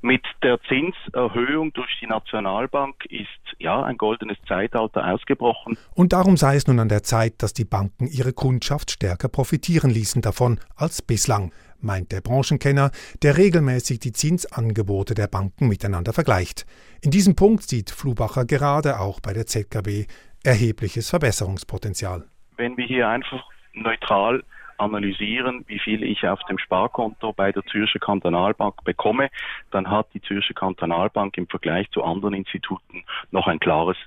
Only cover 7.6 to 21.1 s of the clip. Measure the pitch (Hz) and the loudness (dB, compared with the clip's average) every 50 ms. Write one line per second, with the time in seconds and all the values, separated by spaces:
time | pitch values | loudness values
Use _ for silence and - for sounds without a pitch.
7.6 | 113 - - 101 98 98 - - 127 - 160 127 131 131 123 - - 135 127 120 | -4 -2 0 -2 -2 -2 -4 -4 -6 -4 -2 -2 -2 -2 -2 0 0 2 2 0
8.6 | - - 143 151 - - - - - 95 87 - - 123 - - 131 - - 151 | 0 -2 -2 -2 -4 -8 -6 -2 -2 -2 -2 -2 -4 -2 0 0 0 0 0 -2
9.6 | - - 170 160 - 135 117 113 107 - - 127 113 110 - - 123 123 117 - | 0 2 2 4 4 4 2 2 0 0 0 0 0 0 0 2 2 2 2 0
10.6 | - - - - 147 165 - - - - 120 104 - - 117 101 98 82 - - | -4 -12 -6 -4 -4 -4 -4 -6 -2 -2 0 0 2 2 0 0 -2 -6 -10 -14
11.6 | - - - _ - 107 98 95 92 - - 95 - 110 123 135 135 - 156 139 | -20 -20 -16 _ -6 -4 -4 -4 -4 -6 -8 -8 -4 0 2 2 2 2 0 2
12.6 | - 143 139 143 139 139 - - - - - - - 147 143 160 190 202 165 170 | 2 2 4 4 2 2 0 -4 -16 -16 -8 2 4 4 6 8 6 6 6 6
13.6 | 151 135 127 127 - - 131 113 - 123 110 - - 151 175 175 - - - - | 4 4 2 0 0 -2 -4 -4 -4 -6 -4 0 0 2 2 0 -2 -6 -4 -2
14.6 | 113 113 107 113 104 95 101 95 101 - 110 98 104 101 - 95 98 95 - - | 0 0 0 0 0 0 0 -2 0 -2 0 -2 -2 0 0 -2 -2 -2 0 2
15.6 | 143 120 101 - - 95 98 87 87 95 92 - 160 135 113 92 92 - - - | 2 2 2 2 0 -2 -2 -2 -2 0 0 0 2 4 4 2 2 -2 -6 -12
16.6 | - - - - - - - - - 147 135 202 190 202 175 - 196 208 226 202 | -14 -14 -18 -20 -20 -20 -20 -2 0 4 4 6 6 6 6 8 8 6 6 4
17.6 | - - 135 120 101 - - - - 139 120 - 120 107 - - 131 120 151 139 | 2 -2 -4 -4 -4 -6 -10 -6 -4 -4 -2 0 -2 -2 0 -2 0 2 2 2
18.6 | 143 143 143 151 143 147 131 104 95 101 - - - - 98 110 110 - - 113 | 4 2 2 2 2 0 0 0 -2 -4 -4 -6 -6 -6 -4 -4 -4 -2 -2 -4
19.6 | 101 - - 110 95 104 101 104 101 - - - - - - - - 135 127 104 | -4 -2 -4 -4 -4 -2 -4 -4 -4 -6 -10 -16 -20 -20 -20 -4 2 4 4 4
20.6 | 120 113 104 - - 95 - 113 110 - | 4 2 0 0 -4 -4 -4 -6 -4 -2